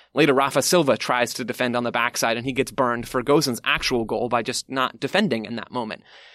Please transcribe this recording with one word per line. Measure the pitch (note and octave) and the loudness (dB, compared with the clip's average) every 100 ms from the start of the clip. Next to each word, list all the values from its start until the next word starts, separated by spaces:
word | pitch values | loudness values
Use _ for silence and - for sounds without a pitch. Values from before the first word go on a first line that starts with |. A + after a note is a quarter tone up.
| _ | _
Later, | B2+ D3+ | 2 4
Rafa | C3 C#3 D3 | 4 4 2
Silva | - F3+ C#3+ A#2+ | 2 4 4 2
tries | - B2 A#2+ - | 0 0 0 -2
to | A#2+ | -6
defend | A#2+ B2+ A#2+ | -2 -2 0
on | |
the | A#2+ | -2
backside, | A#2 A#2+ - A#2+ A#2 | 0 0 0 0 0
and | B2+ | -2
he | |
gets | B2+ B2 | -2 -2
burned | G#2+ B2+ A#2+ A#2+ | 0 0 -2 -4
for | C3 | -2
Gosens' | B2 D3+ C#3+ A2+ | 2 2 2 -2
actual | - D3+ - B2 | -2 -2 0 -2
goal | A2 A2 A#2+ | -2 -2 0
by | A#2+ | -2
just | A2+ - - | -2 -6 -6
not | C3 B2+ - | -2 -2 -2
defending | C3+ F#3 G#3 A2+ G#2+ | -2 0 2 0 -4
in | A#2 | -10
that | - | -8
moment. | B2 A2 E2+ - - - | -8 -8 -10 -14 -20 -20